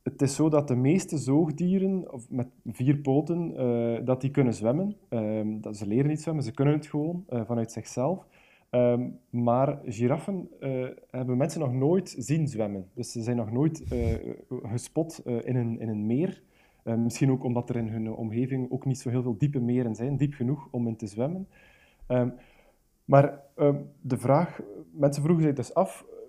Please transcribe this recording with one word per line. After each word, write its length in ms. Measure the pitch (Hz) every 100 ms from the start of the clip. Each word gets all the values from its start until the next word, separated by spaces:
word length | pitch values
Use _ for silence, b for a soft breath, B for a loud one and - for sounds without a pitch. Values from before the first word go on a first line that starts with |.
het 180 | 131 -
is 140 | 135 -
zo 140 | 156
dat 180 | 151 143
de 80 | 123
meeste 420 | 131 185 - 147
zoogdieren, 960 | 120 143 165 147 180 190 190 190 -
of 160 | 127 117
met 180 | 131 120 _ -
vier 320 | 110 127 143
poten, 560 | 135 139 156 170 165 -
eh, 480 | 127 117 117 113 123
dat 160 | 127
die 100 | 139
kunnen 220 | 143 123
zwemmen. 420 | 98 110 147 202 208 -
Ehm, 500 | 117 107 107 107 107
dat, 160 | 107 104
ze 100 | 101
leren 200 | 113 147
niet 140 | 156
zwemmen, 220 | 165 156
ze 80 | 113
kunnen 220 | - 139
het 140 | 147 -
gewoon, 360 | 151 156 180 -
eh, 140 | 120 107
vanuit 260 | 117 110
zichzelf. 540 | 110 - 120 139 185 - b b b b
Ehm, 380 | 123 123 120 127 - _
maar 500 | 120 120 123 139 143 -
giraffen, 640 | 107 120 156 - 190 - -
eh, 280 | 139 127 127 - -
hebben 260 | 127 127 127
mensen 220 | 151 170
nog 140 | 143
nooit 420 | 123 139 190 185 -
zien 300 | 127 160 135
zwemmen. 400 | 107 104 98 92
Dus 180 | 120 117
ze 100 | 117
zijn 120 | 113 120
nog 160 | 107
nooit, 320 | 117 156 156 -
eh, 240 | 123 113 - 60 - - 123
gespot, 560 | - 120 - 156 160 - -
eh, 100 | 117 -
in 80 | 127
een, 240 | 117 113
in 100 | 110
een 160 | 104 107
meer. 360 | 127 190 - _ b b b
Eh, 120 | 117 113
misschien 360 | 117 - 135
ook 120 | 131
omdat 260 | 127 120 120
er 60 | 117
in 120 | 113
hun 240 | 113 110
omgeving 580 | 110 113 113 131 135 123
ook 140 | 127 135
niet 140 | 127
zo 100 | 123
heel 120 | 127
veel 160 | 123 107
diepe 220 | 147 139
meren 360 | 120 123 117 107
zijn, 220 | 127 143
diep 160 | 147
genoeg 340 | - 123 143 -
om 160 | 123 117
in 80 | 110
te 120 | 104
zwemmen. 400 | 101 139 185 190 b b b b b -
Ehm, 220 | 127 123 - b b b b _ _ -
maar, 340 | 139 143 - - -
ehm, 200 | 147 143 - -
de 160 | 127 120
vraag, 440 | 123 147 175 - - - -
mensen 320 | 160 143 143
vroegen 200 | 151 170 156
zich 80 | 135
dus 180 | 117
af, 320 | 165 185 - - -